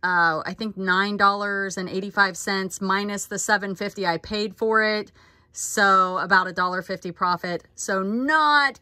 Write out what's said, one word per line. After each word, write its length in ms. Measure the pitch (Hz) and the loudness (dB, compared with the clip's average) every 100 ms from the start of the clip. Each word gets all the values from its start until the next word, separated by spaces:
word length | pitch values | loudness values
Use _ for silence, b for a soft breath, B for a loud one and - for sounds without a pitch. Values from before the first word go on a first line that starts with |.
uh, 400 | 180 175 170 156 - | -2 2 2 2 -4
I 80 | 196 | -6
think 220 | 220 190 | -8 -4
nine 400 | 190 180 202 202 | 0 0 0 2
dollars 580 | 202 202 202 196 196 185 | 2 2 -2 -4 -4 -6
and 140 | 180 | -6
eighty-five 480 | 185 202 202 196 185 | -6 -4 2 2 0
cents 420 | - 196 190 - | -4 -2 -4 -4
minus 460 | 190 196 202 202 - | -2 0 -2 -6 -8
the 140 | 196 | -6
seven 340 | - 208 196 | 0 0 0
fifty 320 | 185 202 202 180 | -6 -8 -4 -2
I 120 | 165 | -2
paid 380 | - 208 208 185 | -2 -4 -4 -2
for 280 | 220 220 | 0 2
it. 280 | 214 214 202 _ b b b | 2 0 -4 _ b b b
So 680 | - - - 202 190 185 185 | -12 -6 2 4 6 4 0
about 260 | 180 190 185 | 2 2 2
a 80 | |
dollar 300 | 180 180 185 | 0 -2 -2
fifty 280 | 175 185 180 | -6 -8 -8
profit. 520 | 165 180 175 180 170 - | -2 0 0 -2 -6 -8
So 300 | - - 190 | -10 -4 -2
not 760 | 190 226 269 311 302 294 277 - | 0 -2 2 2 4 4 2 -2